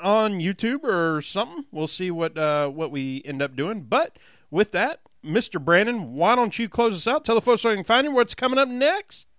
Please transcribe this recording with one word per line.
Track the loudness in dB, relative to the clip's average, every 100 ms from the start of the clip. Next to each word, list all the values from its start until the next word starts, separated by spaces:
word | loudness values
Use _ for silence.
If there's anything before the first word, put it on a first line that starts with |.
on | 2 2 2 0
YouTube | -4 -2 -4 -2
or | 0 0 0 -2
something. | -4 -6 -6 -8 -10
We'll | -8 -6
see | -4 -4
what, | -2 -4 -2
uh, | 0 0 -2
what | -4 -6
we | -4 -6 -6
end | -8 -6
up | -4 -4
doing. | -4 -6 -2
But | 0 0 -6 -20 _ _
with | 0 0
that, | 0 -2 -4 _ _
Mister | -2 -2 -2 -4
Brandon, | 4 4 4 -2 -6
why | 2 4
don't | 4 2 -2
you | -4
close | 0 0
us | 0 -2
out? | -2
Tell | 2 2
the |
folks | 4 2
where | 2
they | 0
can |
find | 2 2
you, | 4
what's | 2 0
coming | 0 0 2
up | 0
next. | 2 0 0 -6 -18 -20